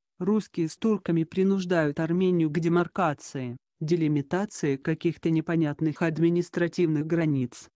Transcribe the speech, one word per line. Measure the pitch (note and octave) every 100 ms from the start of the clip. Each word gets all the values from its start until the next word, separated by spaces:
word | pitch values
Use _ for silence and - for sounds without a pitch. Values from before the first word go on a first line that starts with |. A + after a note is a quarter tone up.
| _ _
русские | F#3 G#3+ - - D#3+
с | -
турками | A3 G3+ - E3+ D#3+
принуждают | F#3+ F#3+ G3 F3+ F3 D3+ D3
Армению | D#3+ F3 F#3 F3 D#3
к | D#3
демаркации, | E3 F3 E3+ - E3+ C#3+ - C#3 B2 B2 _ _
делимитации | D#3 F3 D#3 D3 C#3 F3+ G#3 - D#3 C3+
каких-то | - D#3+ E3+ - E3+
непонятных | D#3+ D#3 E3 D3+ C#3 D#3+ D3
административных | E3 D#3 E3+ F3 E3+ - E3+ F3 E3+ D3 D#3
границ. | E3+ D#3 C#3 B2 - -